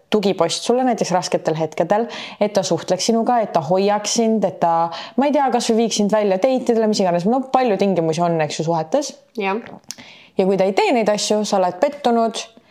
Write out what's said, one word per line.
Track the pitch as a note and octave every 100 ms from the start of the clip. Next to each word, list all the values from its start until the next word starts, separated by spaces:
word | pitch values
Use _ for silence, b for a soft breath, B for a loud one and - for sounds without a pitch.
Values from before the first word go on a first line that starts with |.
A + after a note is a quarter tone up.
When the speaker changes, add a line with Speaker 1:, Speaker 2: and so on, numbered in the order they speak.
| _
Speaker 1:
tugipost | G#3+ G3 F#3+ E3 -
sulle | - A#3+
näiteks | B3+ A#3 F3
rasketel | F3+ E3+ F3 F3 D#3
hetkedel, | D#3 - E3+ G#3 A3+ B B B
et | G#3
ta | G#3
suhtleks | F#3 E3 - F3+ -
sinuga, | A3+ A#3 A#3+
et | G#3
ta | E3+
hoiaks | D3 F#3 G3+ G#3 G#3
sind, | - A3+ A3
et | F#3+ F#3
ta, | E3+ E3 E3+ B B -
ma | C#4+
ei |
tea, | D4 C4+
kas | A#3 -
või | A3
viiks | A3+ -
sind | G#3
välja | G#3+ G#3 F#3
date | C4 C4 A#3
idele, | A3+ A3
mis | G#3
iganes. | F#3 F3 F3
No | C4
palju | B3+ B3+ B3+ F#3+
tingimusi | G3+ F3 E3 D#3+
on, | F3 E3
eks | D3+ -
ju, |
suhetes. | D#3+ E3+ D#3+ C4+ D4 - _ -
Speaker 2:
Jah. | G3 G3+ - - - B B B B -
Speaker 1:
Ja | F#3+
kui | F#3+
ta |
ei | F#3+
tee | G3+ G#4
neid | B3+ G#3
asju, | G#3 - G#3+
sa | G#3 G3+
oled | F3+ F3+
pettunud | D4 D4 B3 A#3 A3+ A3 - - b